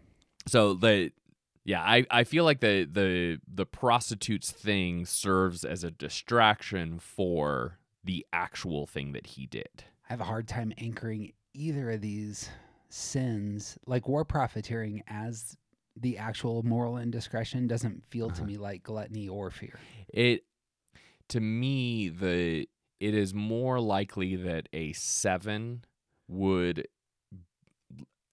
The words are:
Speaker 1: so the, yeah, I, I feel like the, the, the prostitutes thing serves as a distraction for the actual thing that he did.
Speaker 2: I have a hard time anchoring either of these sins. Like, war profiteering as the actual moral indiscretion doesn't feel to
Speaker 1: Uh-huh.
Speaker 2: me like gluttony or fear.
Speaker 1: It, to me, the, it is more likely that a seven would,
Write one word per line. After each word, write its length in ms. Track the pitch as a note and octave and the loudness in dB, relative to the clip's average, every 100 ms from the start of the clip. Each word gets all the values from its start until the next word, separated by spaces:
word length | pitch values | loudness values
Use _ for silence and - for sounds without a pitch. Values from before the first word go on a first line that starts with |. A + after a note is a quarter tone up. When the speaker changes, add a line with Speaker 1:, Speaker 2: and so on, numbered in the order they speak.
| - _ _ _ - | -20 _ _ _ 2
Speaker 1:
so 260 | B2 G#2 | 6 6
the, 400 | F#2 A2+ G2+ E2 _ _ _ _ _ | 6 6 6 4 _ _ _ _ _
yeah, 180 | - F2+ | -2 0
I, 240 | F2+ A#2+ B2+ | 6 6 6
I 140 | A#2+ | 4
feel 200 | A#2+ D#3+ | 4 4
like 160 | E3 C#3 | 4 6
the, 240 | A2 G2 D2+ | 6 4 4
the, 500 | G2 F#2+ F2+ E2+ D#2+ - | 2 2 4 0 -2 -6
the 200 | F#2 F#2 | -6 -6
prostitutes 840 | - B2 A#2 - G#2+ - G2+ - | 0 4 4 2 -6 -2 -2 -4
thing 540 | - G#2 G2 F2+ F2 | -4 0 2 2 -2
serves 600 | F2 - G2+ F#2+ F#2 F2 | -2 -2 4 4 4 0
as 200 | B1+ F2 | -6 -4
a 60 | E2+ | -6
distraction 1080 | - D2 - - A#2+ A2 G#2+ - G2 E2 E2 | -8 -8 -8 2 6 6 6 -2 -4 -4 -8
for 800 | - - F#2 E2 D2 C2+ C#2+ - _ _ | -10 -2 0 2 2 0 -4 -8 _ _
the 220 | F#2 F2 - | -6 -6 -4
actual 540 | E2+ F2+ - F#2 D2 D2 | -4 -4 -6 -4 -4 -4
thing 260 | D2 C#2 | -8 -8
that 140 | C2+ - | -10 -12
he 180 | C2+ C2+ | -16 -10
did. 380 | A1+ - - - _ - | -10 -10 -16 -20 _ -12
Speaker 2:
I 40 | |
have 80 | B2 | -8
a 20 | |
hard 240 | G#2 A2 A2+ | -4 -4 -4
time 240 | B2 A2 - | -4 -6 -6
anchoring 540 | A#2 A2 A2+ G#2+ F#2+ _ _ | -8 -6 -6 -6 -8 _ _
either 380 | C#3 D#3+ C#3+ A#2 | -8 -4 -4 -4
of 100 | A2 | -4
these 480 | G#2+ G#2 G#2 G#2 - - - _ _ | -4 -4 -6 -8 -12 -14 -20 _ _
sins. 880 | - - C3+ B2+ G#2+ G#2 G#2 - - - | -10 -4 -2 0 -2 -2 -6 -8 -14 -4
Like, 220 | B2+ A#2+ | -2 0
war 160 | D3 | 0
profiteering 800 | D#3+ D3+ A#2+ A2+ - A2+ A2 G#2 - | 0 0 0 -2 -6 -6 -4 -8 -8
as 500 | G#2+ A2+ A2+ - - _ _ _ A2+ | -8 -8 -8 -12 -16 _ _ _ -4
the 200 | B2 A2 | -4 -2
actual 460 | A2 - A#2+ A#2 | -6 -4 -2 0
moral 340 | A#2 A#2 A#2+ A#2+ | 2 2 0 -2
indiscretion 720 | A#2+ A#2 - A2+ A#2 B2+ A#2+ | -4 -4 -4 -4 -4 -2 0
doesn't 360 | A#2 A#2 E2+ - | 0 -2 -6 -8
feel 220 | A#2 A2+ | -6 -4
to 60 | E2+ | -4
Speaker 1:
Uh-huh. 40 | G#2 | -4
Speaker 2:
me 100 | G#2 | -6
like 260 | G2+ F#2 | -8 -10
gluttony 460 | - G#2+ G2+ G#2+ G2+ | -8 -8 -6 -8 -6
or 220 | G2+ F#2+ | -6 -6
fear. 280 | - - - - G#2+ F#2+ | -8 -14 -16 -20 -20 -6
Speaker 1:
It, 360 | - A#2+ A#2 _ _ _ _ _ - _ _ - | 4 4 4 _ _ _ _ _ -20 _ _ -4
to 120 | A#2+ | 0
me, 680 | A2 A2+ C3 C3+ B2 A2+ F#2 | 0 0 0 0 0 -2 -2
the, 580 | E2+ F#2+ F2 E2+ D#2+ - _ _ - | -2 2 2 2 0 -2 _ _ -4
it 140 | G#2 | 0
is 200 | G#2+ F#2+ | 2 2
more 460 | G#2 G#2+ A2+ B2+ B2+ | -2 -2 0 2 2
likely 540 | A2 G2 G2+ G2 F#2 F#2 | 2 2 0 -2 -2 0
that 320 | F2+ D#2+ - | -2 -4 -4
a 220 | E2 D#2 | -6 -6
seven 920 | - - - G2+ F2+ G#2 G#2+ A#2 A#2+ - _ _ _ - | -6 -4 0 0 0 -2 -6 -6 -10 -14 _ _ _ -10
would, 600 | F#2 F#2+ F#2 F2 E2 - _ _ _ _ F#2+ F2 _ _ _ _ - - _ _ | 0 2 4 2 0 -6 _ _ _ _ -20 -20 _ _ _ _ -20 -20 _ _